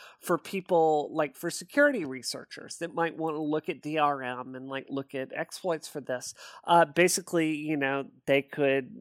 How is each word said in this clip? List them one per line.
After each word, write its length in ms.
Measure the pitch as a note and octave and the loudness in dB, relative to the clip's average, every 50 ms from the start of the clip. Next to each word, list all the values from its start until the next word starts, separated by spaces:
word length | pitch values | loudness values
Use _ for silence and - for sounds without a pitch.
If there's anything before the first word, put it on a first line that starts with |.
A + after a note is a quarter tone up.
| - - - _ | -20 -20 -20 _
for 200 | - - F3 D#3+ | -4 -2 -2 -2
people, 720 | - - - G3 F3+ - F#3 E3 D#3+ D#3+ D#3 D3+ C#3+ - B2 | -2 -4 -6 -6 -2 2 4 4 6 6 4 2 0 -2 -2
like, 240 | D#3+ D3+ C#3 - - | -2 -2 -2 -4 -6
for 140 | - E3+ | -8 -6
security 540 | - - F3+ - - C#4+ C#4+ D4 C4+ G#3+ D#3 | -6 -8 -10 -2 2 4 4 4 4 2 -4
researchers 720 | C3 C3 C3 B2 - - B2 A#2+ - - - - - - - | -6 -8 -8 -8 -8 -8 -8 -12 -14 -16 -16 -16 -14 -10 -8
that 180 | E3+ E3+ - | -8 -6 -2
might 220 | E3+ E3 E3 - - | 0 0 0 -2 -2
wanna 220 | D#3 D#3+ D3+ D3+ | -4 -2 -2 -2
look 300 | D#3 D3 D3+ D#3 - - | -2 -2 -2 -2 -2 -4
at 140 | D#3+ B2 - | -6 -8 -8
D 160 | D3+ D#3 D#3 | -4 0 2
R 240 | D3 D3 C#3+ C3+ C3 | 2 2 2 0 -2
M 320 | B2 B2+ B2 B2+ C3 B2+ | -6 -6 -6 -8 -10 -12
and, 120 | B2+ C3 C3+ | -12 -10 -8
like, 200 | C3+ C3+ C3 - | -8 -8 -8 -6
look 240 | C#3 C3+ C3+ - - | -6 -6 -6 -6 -6
at 160 | C3 C3 C3 - | -8 -8 -6 -6
exploits 520 | D3 E3 - - - - F#3 E3 D3+ - - | -8 -8 -8 -8 -6 -4 -4 -4 -4 -4 -8
for 140 | - D#3 | -12 -10
this. 320 | B2 - B2+ B2 - - - - - - - - - | -8 -6 -6 -6 -8 -10 -14 -16 -18 -20 -20 -10 0
Uh, 200 | - E3+ E3+ E3 | 4 6 6 6
basically, 680 | D3 C#3+ E3+ F3+ F3+ - G3+ F3+ - F#3 E3+ D#3+ D#3 D#3 | 6 6 4 4 4 4 0 -2 -2 0 0 0 0 0
you 220 | D3 D3+ D#3 D#3 C#3+ | -2 -2 -2 -2 0
know, 280 | C#3 C3+ C#3 C#3 C3+ - - _ _ | 0 0 0 -2 -4 -6 -12 _ _
they 160 | - C#3 C#3 | 2 4 4
could, 480 | C#3 - - D3+ C#3+ C3+ C3+ C#3 C3 - - B2 | 2 0 -2 0 2 4 4 2 0 -4 -8 -14